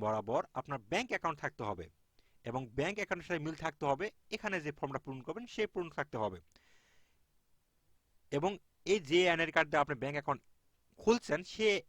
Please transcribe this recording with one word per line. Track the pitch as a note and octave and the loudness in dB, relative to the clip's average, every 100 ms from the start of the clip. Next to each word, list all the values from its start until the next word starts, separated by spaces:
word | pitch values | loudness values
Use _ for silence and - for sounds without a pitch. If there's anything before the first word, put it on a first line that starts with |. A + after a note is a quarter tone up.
বরাবর | G#2+ A2 G#2 A#2+ - - | 0 0 0 -2 -2 -6
আপনার | - C3+ - | -6 -6 -2
ব্যাংক | F3+ B3 | -2 0
অ্যাকাউন্ট | G3 E3+ D3+ | -2 -2 -2
থাকতে | C#3+ - A2 | -6 -4 -4
হবে | F#2 D#2+ _ _ _ _ _ - | -4 -8 _ _ _ _ _ -6
এবং | B2 B2+ B2 | -6 -6 -2
ব্যাংক | D#3+ G#3 | -2 -2
অ্যাকাউন্টের | G3+ F3+ D#3+ | -4 -4 -2
সাথে | F3 D3+ | -2 -2
মিল | D#3+ | -2
থাকতে | D#3+ - D3 | -4 0 2
হবে। | C#3 G#3 - - | 2 0 -6 -10
এখানে | A3 G#3 F#3+ | -6 -2 -2
যে | D3+ D3 | -4 -4
ফর্মটা | C#3 C3+ | -4 -4
পূরণ | - C3 B2+ | -6 -10 -8
করবেন | F#3 A#3+ | -8 -8
সেই | - G#3+ | -4 -2
পূরণ | - E3+ - | -2 -6 -4
থাকতে | - B2 | -4 -2
হবে | G#2+ F#2 - _ _ _ _ _ _ _ _ _ _ _ _ _ _ _ _ _ - | -2 -4 -16 _ _ _ _ _ _ _ _ _ _ _ _ _ _ _ _ _ -6
এবং | C#3+ F3+ G3+ _ _ - | -2 -2 -4 _ _ 0
এই | G3+ C#3 | 0 4
যে | E3+ F3+ | 6 6
এনআরই | E3 E3 D#3+ | 4 2 2
কার্ড | D#3 | 4
দিয়ে | D#3 | 4
আপনি | C#3+ C#3 | 2 0
ব্যাংক | C3 D3 | -2 -4
অ্যাকাউন্ট | C#3 C3+ _ _ _ _ _ - | -2 -2 _ _ _ _ _ -4
খুলছেন | - A#3+ - D#3 F#3 | 2 2 4 -2 -2
সে | - A3 G3 | 0 2 2